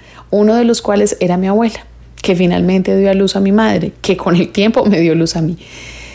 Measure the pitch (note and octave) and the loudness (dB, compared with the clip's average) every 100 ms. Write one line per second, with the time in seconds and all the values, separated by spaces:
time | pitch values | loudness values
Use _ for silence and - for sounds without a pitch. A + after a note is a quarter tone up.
0 | - - - G3+ G#3+ A#3 A#3+ A3+ - G#3 | -20 -20 -4 0 2 2 2 0 0 0
1 | G#3 - F3+ F3+ F#3+ G#3 A3+ - - - | 0 0 -2 0 0 0 0 -4 -16 -20
2 | - - - F3+ F3+ F3 F3 F#3+ F#3 G3 | -20 -8 -2 0 0 0 0 0 0 0
3 | G3 G3 G3 G3 G3 G#3 A3 F#3+ F#3 - | 2 2 0 0 2 2 2 0 -4 -6
4 | - F3+ F#3+ F3 E3+ - G#3+ A#3+ G#3 F3 | -4 -4 0 0 0 0 0 2 2 2
5 | E3+ D#3+ D#3+ E3+ D#3+ F3 - - - - | 2 2 0 -2 -4 -6 -14 -20 -20 -18
6 | - | -20